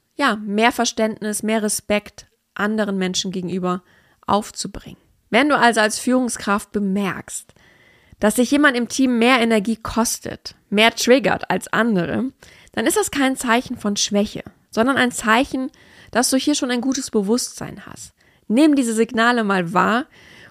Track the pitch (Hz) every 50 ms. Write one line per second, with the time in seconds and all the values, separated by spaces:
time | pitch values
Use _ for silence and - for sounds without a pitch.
0 | _ _ _ - 285 254 208 214 208 208 202 208 226 240 - - 240 - - -
1 | 220 220 220 - 208 214 208 - - 214 220 226 202 208 - - - - 208 208
2 | - - - - - _ _ _ _ _ _ - 196 214 220 214 208 202 196 190
3 | 185 180 180 - - 190 180 190 180 170 175 185 180 180 180 180 - _ _ _
4 | _ _ _ _ _ - 202 208 214 - - - - 196 - - - - - -
5 | _ _ _ _ _ _ 202 233 285 302 277 - 233 240 226 226 214 214 - -
6 | - 247 247 254 254 233 - - - 208 202 208 - - - 208 202 196 190 202
7 | 202 180 - - - - - - - _ _ _ _ _ _ _ _ _ _ _
8 | _ _ - _ - 214 - 247 247 - 277 285 294 285 247 240 233 226 - -
9 | 262 254 247 226 233 254 262 240 233 226 226 214 190 226 220 - - - - 226
10 | 233 - - - - - - - - - - _ _ _ 202 208 220 233 226 -
11 | - 226 247 269 202 180 - - - - 185 185 - - - 208 226 240 208 180
12 | 165 160 - 208 233 - - _ - - - - - _ _ 214 226 330 - 427
13 | 381 - - 285 262 262 262 - - 247 226 247 254 - 247 - - 208 208 -
14 | - - 202 202 208 - - - - - - _ _ _ - 214 226 269 269 240
15 | 254 247 - - - 220 220 240 285 - - 262 262 285 - _ - - - -
16 | - - - 226 254 - 262 262 - 294 294 - 285 247 247 247 233 269 269 285
17 | - - - 214 196 196 233 247 - - - - - - - 202 - - - -
18 | - - _ _ _ _ _ _ _ - 214 254 320 311 285 277 247 233 220 220
19 | 226 220 254 226 226 240 247 233 220 196 202 185 175 165 - - 185 190 214 247
20 | 320 - _ - - - - - - -